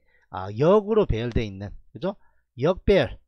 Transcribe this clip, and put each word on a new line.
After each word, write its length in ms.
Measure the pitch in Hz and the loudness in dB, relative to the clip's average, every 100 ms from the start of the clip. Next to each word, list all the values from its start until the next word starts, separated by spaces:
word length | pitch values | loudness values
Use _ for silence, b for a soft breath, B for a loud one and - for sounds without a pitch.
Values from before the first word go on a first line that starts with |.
| _ _ _ | _ _ _
아, 180 | 90 95 107 | -10 -8 0
역으로 480 | 156 214 202 220 170 | 4 4 4 0 2
배열돼 380 | 110 120 123 | -2 -2 -2
있는, 260 | 110 95 101 - - | -4 -8 -12 -14 -18
그죠? 240 | - 185 202 _ _ _ - | -8 -8 -8 _ _ _ -2
역배열. 560 | 147 185 - 190 113 - | -2 0 2 2 2 -4